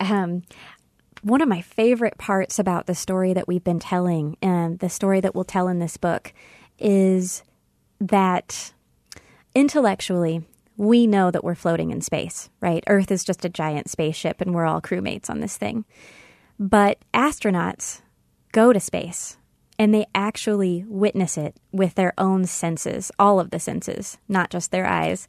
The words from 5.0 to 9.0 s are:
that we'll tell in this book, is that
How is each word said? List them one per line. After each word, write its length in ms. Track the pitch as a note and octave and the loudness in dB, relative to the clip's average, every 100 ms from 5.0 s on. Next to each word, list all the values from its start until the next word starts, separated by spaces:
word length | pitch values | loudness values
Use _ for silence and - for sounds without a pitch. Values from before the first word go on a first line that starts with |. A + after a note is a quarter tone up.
| G3 F#3+ | 0 2
that 140 | F#3+ | 2
we'll 100 | F#3 | -2
tell 220 | F#3 F#3+ F#3 | -4 -2 0
in 100 | F3+ | 0
this 180 | E3+ - | -4 -4
book, 360 | F3 E3 - _ - - _ - | -4 -4 -6 _ -20 -20 _ -6
is 640 | G#3+ G3 F#3+ F#3 F3+ - _ _ _ _ _ - | 0 4 4 2 0 -8 _ _ _ _ _ -8
that 720 | F#3+ G3+ F#3 F3+ - - - _ _ _ | 0 2 2 0 -4 -14 -14 _ _ _